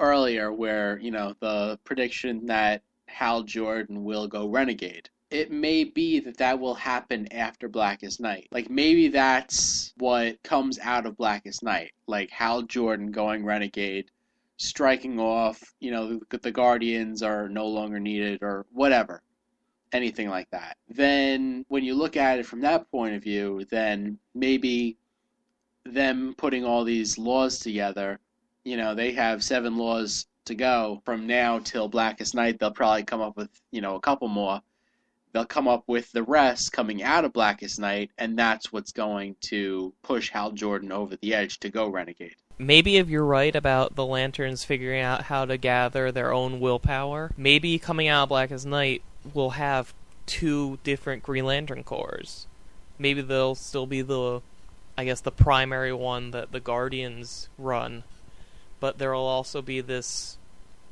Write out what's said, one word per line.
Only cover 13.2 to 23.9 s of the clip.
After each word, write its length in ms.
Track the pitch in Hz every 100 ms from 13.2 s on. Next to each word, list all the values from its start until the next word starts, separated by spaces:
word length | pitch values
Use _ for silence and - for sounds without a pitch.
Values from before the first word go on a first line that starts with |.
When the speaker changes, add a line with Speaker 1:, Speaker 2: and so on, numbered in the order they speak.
| 107 107
Speaker 1:
renegade, 680 | 104 104 101 104 101 98 - _ _ _ _ -
striking 640 | - - 135 131 131 113
off, 540 | 110 113 113 - - _
you 100 | 131
know, 280 | 117 110 113 -
the, 80 | 123
the 120 | 120
Guardians 680 | 127 123 120 117 113 110 107
are 260 | 107 104 101
no 160 | 104 110
longer 340 | 107 107 104
needed 420 | 104 104 104 98
or 220 | 101 98 -
whatever. 480 | 123 139 123 104 87 _ _ _ _ _ _ _
Anything 380 | 123 117 107 104
like 180 | 92 90
that. 280 | 87 85 - -
Then 760 | 117 139 139 135 135 131 127 -
when 160 | 135
you 100 | 131
look 220 | 135 160 151
at 220 | 131 127
it 80 | 120
from 140 | 117
that 280 | 143 165 -
point 260 | 127 110 104
of 60 |
view, 440 | 104 101 101 98 98
then 500 | 113 110